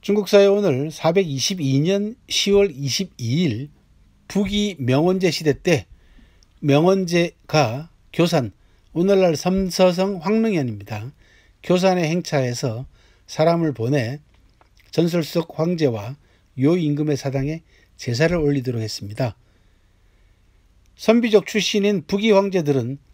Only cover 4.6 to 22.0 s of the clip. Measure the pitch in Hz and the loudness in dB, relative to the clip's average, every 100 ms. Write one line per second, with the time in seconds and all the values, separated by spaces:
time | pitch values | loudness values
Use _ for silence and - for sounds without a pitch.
4.6 | 208 180 123 131 170 190 185 - 156 131 | -2 -2 0 2 2 2 0 0 -2 0
5.6 | - 147 - - _ - - _ _ _ | 0 -2 -2 -20 _ -20 -20 _ _ _
6.6 | 151 143 170 196 180 175 170 _ _ 156 | 2 4 4 2 0 0 -2 _ _ 0
7.6 | 123 123 160 _ _ - 170 165 117 - | 0 -2 -12 _ _ 0 2 2 -2 -10
8.6 | _ _ _ 156 185 196 185 147 180 190 | _ _ _ -2 2 4 2 0 -2 -2
9.6 | 190 175 185 175 190 196 160 220 226 185 | -2 2 2 2 -2 -4 -2 0 0 0
10.6 | 131 104 98 110 113 - _ _ _ _ | -4 -6 -10 -10 -12 -16 _ _ _ _
11.6 | - 180 190 180 156 170 165 147 127 120 | 0 2 2 2 0 -2 -2 -2 -2 -4
12.6 | 139 113 135 _ _ _ _ - 160 170 | -6 -6 -12 _ _ _ _ 0 2 2
13.6 | 165 131 113 143 113 143 _ _ _ _ | 0 -2 -2 0 -2 -8 _ _ _ _
14.6 | _ _ _ - 170 170 151 170 165 - | _ _ _ -2 0 0 -2 -4 -6 -4
15.6 | 160 175 147 110 101 139 _ _ _ - | -4 0 0 -2 -8 -14 _ _ _ -2
16.6 | 135 180 156 147 151 139 139 135 135 160 | 0 2 0 -2 -2 -4 -4 -4 -6 -8
17.6 | _ _ _ _ - 120 160 175 147 143 | _ _ _ _ -8 0 0 2 0 0
18.6 | 123 117 110 - 101 107 127 - _ _ | -2 -6 -6 -10 -14 -6 -6 -6 _ _
19.6 | _ _ _ _ _ _ _ _ _ _ | _ _ _ _ _ _ _ _ _ _
20.6 | _ _ _ _ - 233 233 208 - 214 | _ _ _ _ 2 2 6 2 2 -4
21.6 | 185 214 196 202 | 0 0 2 0